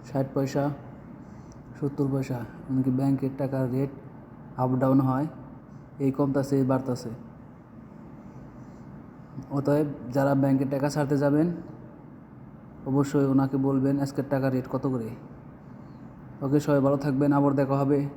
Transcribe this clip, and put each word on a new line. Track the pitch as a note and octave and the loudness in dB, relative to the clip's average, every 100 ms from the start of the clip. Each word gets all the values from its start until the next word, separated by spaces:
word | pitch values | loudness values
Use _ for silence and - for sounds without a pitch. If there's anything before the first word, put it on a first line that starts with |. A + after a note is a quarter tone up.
| - | -4
ষাট | C#3 C3+ | -2 0
পয়সা, | C#3+ C3+ C#3+ C#3+ C#3 - - - - - - - - - - | 0 0 0 0 -2 -12 -16 -18 -18 -16 -16 -18 -18 -18 -4
সত্তর | C#3+ C#3+ C3+ | -4 0 0
পয়সা। | C3+ C3 B2 A2 - - | 0 -2 -4 -6 -12 -2
এমনকি | C3 C3 B2+ | 2 2 2
ব্যাংকের | C#3 C3+ C3+ C3+ | 2 2 0 -2
টাকার | C3 C3+ B2+ | -2 0 0
রেট | C3 C3+ - - - - - - - | 0 -2 -4 -16 -18 -18 -18 -14 -2
আপ | B2+ B2 | 2 4
ডাউন | C3 C3+ | 6 6
হয়, | C3 C3 D#3 - - - - - - - | 6 2 -2 -6 -16 -18 -18 -20 -18 -2
এই | C#3 | 0
কমতাছে, | C3+ C#3 C#3 C3+ C#3 | 2 2 2 2 2
এই | C3 | 4
বাড়তাছে। | C3+ C3+ B2 A2+ A2+ - - - - - - - - - - - - - - - - - - - - - C#3 - C#3 | 2 0 -6 -6 -12 -14 -18 -20 -20 -20 -20 -18 -18 -18 -18 -18 -18 -18 -18 -18 -16 -16 -16 -18 -18 -14 -14 -4 0
অতএব | C#3 D3 D3 - B2 | 2 2 2 -4 -2
যারা | C3+ C#3 | 0 4
ব্যাংকে | C#3 C3+ C3+ C#3 | 4 4 4 2
টাকা | C#3+ C#3+ | 0 0
ছাড়তে | D3 C#3+ C#3+ | 0 2 2
যাবেন, | C#3+ D3 F3 E3+ - - - - - - - - - - - - - | 4 4 2 -2 -10 -16 -18 -20 -20 -20 -20 -20 -20 -20 -20 -10 0
অবশ্যই | C3+ C#3 D3 C#3 | 2 4 4 4
ওনাকে | C3+ C3 C#3 C3+ | 4 4 2 2
বলবেন | C3+ C3+ C#3+ | 2 2 2
আজকের | C#3 - C3+ | 0 -2 -2
টাকার | C#3 C3+ | 0 2
রেট | B2+ B2 | 0 -2
কত | C3 C#3 | -2 0
করে। | B2+ A2 - - - - - - - - - - - - - | -2 -4 -10 -16 -18 -18 -18 -18 -18 -18 -18 -18 -18 -18 -6
ওকে, | C#3 C#3+ | 2 2
সবাই | D3 C#3+ C3+ | 4 4 6
ভালো | C#3 | 4
থাকবেন, | D3 C3+ C#3+ | 2 2 4
আবার | C#3+ C#3+ C3+ | 6 4 4
দেখা | C3+ C#3 | 2 2
হবে | C#3 C#3+ C#3+ | 4 2 2